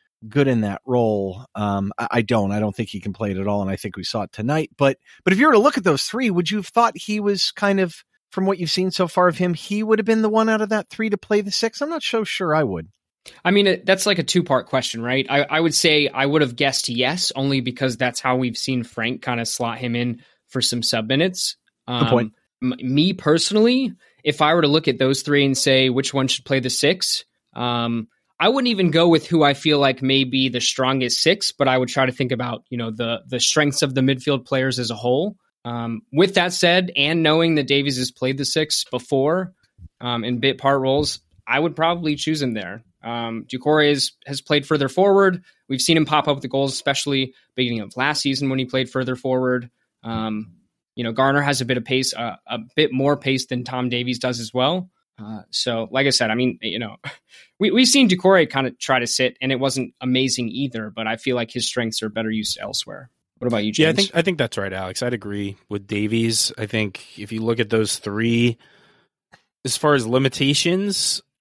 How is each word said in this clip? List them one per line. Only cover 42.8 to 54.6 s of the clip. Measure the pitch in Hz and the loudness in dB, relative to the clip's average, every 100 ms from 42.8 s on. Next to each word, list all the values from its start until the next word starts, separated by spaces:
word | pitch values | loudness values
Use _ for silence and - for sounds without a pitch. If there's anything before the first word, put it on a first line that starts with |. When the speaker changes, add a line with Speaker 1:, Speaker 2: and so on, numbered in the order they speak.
| _ _ | _ _
Speaker 2:
Um, | 117 117 117 113 - | -10 -8 -6 -8 -10
Doucouré | 127 147 156 147 | -4 2 4 4
is, | 143 - - - | 2 -2 -6 -12
has | 139 | -12
played | - 147 139 | -2 -2 2
further | 151 135 | 0 0
forward. | - 202 196 196 180 - _ _ | 2 4 6 4 2 -8 _ _
We've | 131 | -2
seen | - 165 | 2 2
him | 151 | 4
pop | 151 147 | 2 2
up | 135 | -2
with | |
the | 127 | -2
goals, | 135 139 | -2 -2
especially | - 139 139 143 135 131 - _ - | -2 -2 -2 -2 -2 -4 -8 _ -4
beginning | 123 117 | -2 -2
of | 101 123 | -6 -2
last | 139 147 | -2 0
season | 139 135 139 | -2 -2 -2
when | 131 | -2
he | 127 | -2
played | 131 131 | -2 -2
further | 131 127 127 | -4 -4 -4
forward. | 131 127 127 127 123 _ _ _ | -2 0 0 -2 -4 _ _ _
Um, | 117 113 110 107 107 - _ _ _ - | -10 -6 -6 -6 -10 -18 _ _ _ -8
you | |
know, | 117 | -4
Garner | 113 135 143 | 2 4 4
has | 143 135 | 2 0
a | 120 | 0
bit | 123 | -2
of | 113 | 0
pace, | 131 127 | 0 0
uh, | - 117 - - | -4 -8 -10 -10
a | 117 110 - | -10 -4 0
bit | 151 | 0
more | 131 139 143 | 2 0 2
pace | 135 131 - | 0 -2 -2
than | 123 | -8
Tom | 117 127 127 | -6 -4 -2
Davies | 123 123 120 | -2 -4 -4
does | 127 117 | -4 -4
as | 110 | -4
well. | 127 | 0